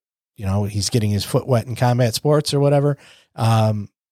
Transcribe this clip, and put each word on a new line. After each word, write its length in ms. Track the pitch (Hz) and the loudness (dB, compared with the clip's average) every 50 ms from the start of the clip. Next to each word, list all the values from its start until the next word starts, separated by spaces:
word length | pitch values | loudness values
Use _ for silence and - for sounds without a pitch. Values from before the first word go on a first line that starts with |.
| _ _ _ _ _ _ _ - | _ _ _ _ _ _ _ -8
you 80 | 98 | -4
know, 180 | 95 98 104 104 | -2 0 0 -2
he's 260 | 101 104 101 98 - | -2 -2 -4 -2 -2
getting 220 | - 120 107 101 | 0 0 0 0
his 140 | 101 101 - | 0 -2 -2
foot 200 | - - 131 - | -2 -2 -2 0
wet 220 | 131 127 113 - 127 | 0 0 0 0 -2
in 80 | 113 | -4
combat 400 | - 127 123 123 123 127 113 - | -2 0 0 2 2 0 0 -2
sports 380 | - - 147 151 151 151 - 147 | -2 0 0 2 2 0 0 0
or 80 | 143 | 0
whatever. 360 | 143 143 143 143 143 147 139 - - - - - _ _ _ | 2 2 2 2 2 0 -2 -4 -8 -16 -20 -20 _ _ _
Um, 540 | - 117 113 113 110 110 110 107 104 98 - _ _ _ _ | -2 0 2 2 4 2 2 0 -2 -6 -10 _ _ _ _